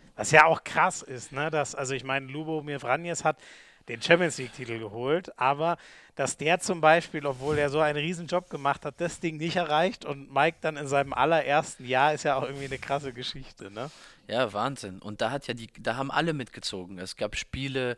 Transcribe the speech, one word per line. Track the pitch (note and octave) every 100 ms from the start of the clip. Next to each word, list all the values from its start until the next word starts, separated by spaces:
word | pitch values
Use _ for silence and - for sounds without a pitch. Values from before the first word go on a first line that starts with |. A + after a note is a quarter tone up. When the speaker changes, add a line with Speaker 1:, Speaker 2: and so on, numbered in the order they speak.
| - -
Speaker 1:
Was | A2
ja | D3+
auch | D#3+ D#3+
krass | - D#3+ F3+ -
ist, | - C3 -
ne, | C3+ D#3
dass, | D#3 C#3+
also | - C3
ich | C3+
meine, | C3 C3+ C3
Lubomir | C#3+ D#3 D#3+ D3 C#3+
Vranjes | A#2+ C#3 F3 E3
hat | D#3+ D3+ - - - _ -
den | A#2
Champions | - E3+ F3 -
League-Titel | B2+ - B2 A2+
geholt, | A2 G#2+ B2+ E3 F#3+ -
aber | B2+ C#3+ E3 E3 - - -
dass | - C3+ -
der | D3 F3+
zum | - E3+
Beispiel, | D#3 E3 - D#3+ D3
obwohl | B2+ C#3 D3+
er | D3
so | D3
einen | D3+ D3
riesen | D#3 F3 E3+
Job | F3+ F3+
gemacht | D#3 C#3 C#3
hat, | D3+ -
das | E3+ -
Ding | F3 D#3
nicht | E3 D#3
erreicht | E3 D3+ F3+ -
und | - C#3 C3+
Mike | C3+ D#3 E3
dann | D#3+ D3+
in | C#3+
seinem | C#3 C#3
allerersten | B2 C#3+ E3 C3 C#3+ D#3 - B2
Jahr, | B2+ C#3+
ist | D3+
ja | D3+ C3+
auch |
irgendwie | C3+ C#3 C#3
eine | C3
krasse | - C#3 C3+
Geschichte, | A#2+ B2 C#3+ - - G2
ne? | G#2 C#3 - - - -
Speaker 2:
Ja, | A2+ B2
Wahnsinn. | G2+ B2 C#3 G2+ F#2+
Und | - G#2
da | A2+
hat | C#3 -
ja |
die, | A#2+ A2+ -
da | A2+ A#2+
haben | C3+
alle | - E3
mitgezogen. | D#3 A#2+ - - G2 F2+ F#2+
Es | F#2+ -
gab | G#2+
Spiele, | - - C3 C3+ C3+ B2+